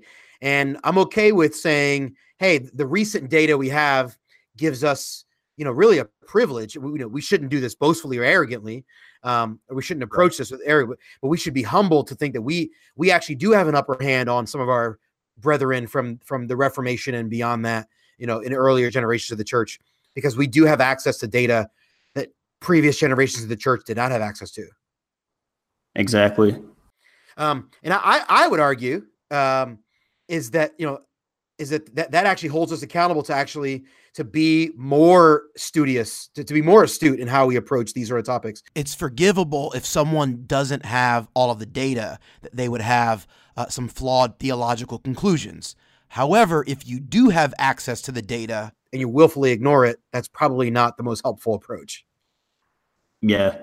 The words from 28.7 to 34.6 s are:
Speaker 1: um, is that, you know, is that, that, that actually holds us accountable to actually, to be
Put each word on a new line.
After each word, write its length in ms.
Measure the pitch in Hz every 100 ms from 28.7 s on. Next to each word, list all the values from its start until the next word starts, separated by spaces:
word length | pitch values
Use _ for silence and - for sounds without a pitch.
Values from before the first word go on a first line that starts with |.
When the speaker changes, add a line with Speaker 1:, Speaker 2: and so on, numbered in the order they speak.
| 135 123 170 208 _ -
Speaker 1:
um, 480 | 143 135 131 131 110 _ _ _ _ -
is 240 | 165 127
that, 220 | 160 156 -
you 80 | 156
know, 140 | 139 _ _ _ _ _ -
is 100 | 143
that, 260 | 151 151 123
that, 160 | 165
that 140 | 156 202
actually 240 | 185 160
holds 240 | 156 170
us 100 | 156
accountable 400 | 135 170 175 160
to 100 | 143
actually, 520 | 139 139 151 143 135 - _ _ -
to 80 |
be 480 | 123 151 160 160